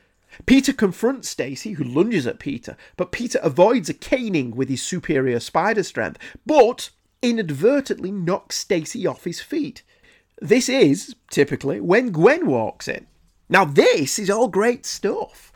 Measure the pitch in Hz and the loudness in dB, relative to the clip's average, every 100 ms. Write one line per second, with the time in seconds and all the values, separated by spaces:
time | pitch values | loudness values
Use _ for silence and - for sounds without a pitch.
0 | _ _ _ - - 262 269 - 202 175 | _ _ _ -4 4 4 4 0 0 0
1 | 226 269 - - 131 135 220 165 131 131 | -2 -2 -8 -6 -6 -8 -8 -8 -2 0
2 | 214 208 120 - - 117 - - - - | 2 0 -2 -6 -8 -10 -12 -18 -12 -8
3 | - - 240 - 165 135 190 254 160 - | -6 -6 -4 -2 0 4 4 4 -2 -8
4 | - 269 233 170 127 113 135 127 - 180 | -4 -2 0 -2 -2 -4 -4 -4 -6 -6
5 | - 147 131 120 - 170 190 226 175 - | -2 -2 0 -2 -2 -2 0 0 -4 -4
6 | 101 - - - - 302 226 254 - _ | -6 -8 -18 -10 2 4 4 2 -10 _
7 | _ _ 240 226 180 135 202 285 269 202 | _ _ -2 0 -2 0 2 2 0 -6
8 | 185 202 170 190 - - - 180 151 - | -6 -6 -4 -4 -6 -8 -4 -4 -4 -6
9 | 175 127 185 165 - 311 190 - _ _ | -6 -6 -8 -10 -8 -6 -6 -10 _ _
10 | _ _ _ - 143 240 247 262 170 143 | _ _ _ -6 2 4 4 4 4 4
11 | - - _ - 139 135 139 185 175 202 | -4 -18 _ 0 0 0 -4 -4 2 2
12 | 254 160 190 320 285 123 107 - - - | 2 4 4 4 0 0 -2 -8 -10 -10
13 | - _ _ _ - 185 170 143 339 453 | -12 _ _ _ 0 2 2 2 2 2
14 | 135 - 196 208 240 185 226 240 - - | -2 -4 -2 0 0 0 0 -2 -6 -6
15 | 202 381 - - _ | -6 -6 -8 -14 _